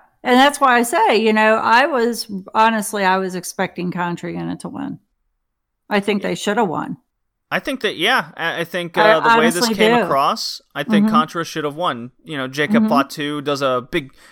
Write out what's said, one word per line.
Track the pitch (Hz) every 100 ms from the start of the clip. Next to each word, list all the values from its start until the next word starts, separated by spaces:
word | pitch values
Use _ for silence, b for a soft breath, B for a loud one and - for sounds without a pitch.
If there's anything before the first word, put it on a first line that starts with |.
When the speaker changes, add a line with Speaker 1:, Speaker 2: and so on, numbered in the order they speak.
| _ _
Speaker 1:
And | - 247
that's | 277 285
why | 269 240
I |
say, | 240 339 440 220
you | 220
know, | 214 220 220
I | 226 226 294
was, | 269 233 226 - 196 185
honestly, | - 226 226 202 208
I | 190 190
was | 185
expecting | 180 - - 185 - 175
Contra | 175 175 170 175
Unit | 170 170 175
to | -
win. | - - 165 _ _ _ _ _ _ _ _ -
I | 208
think | 202 208
they | 190 175
should | - 208
have | 208
won. | 147 - - _ _ _ _ -
Speaker 2:
I | 170
think | - 262
that, | 208 135
yeah, | 190 254 156 -
I, | 165 139
I |
think, | 170 185 175 185
Speaker 1:
I | 214
Speaker 2:
uh, | 220 233 226
the |
way | 233
this | -
Speaker 1:
honestly | 233 202
Speaker 2:
came | 214 240
Speaker 1:
do. |
Speaker 2:
across, | 175 139 151 220 - - _
I | -
think | 147 208 208
Speaker 1:
Mm-hmm. | 175
Speaker 2:
Contra | 156 175
should | 160 165 147
have | 147
won. | 175 127 120 _
You | - 147
know, | 131
Jacob | 135 147 220
Speaker 1:
Mm-hmm. | 220
Speaker 2:
Fatu | 143 139 - 147 147
does | 143 139
a | 139 127 120
big, | 175 131 - b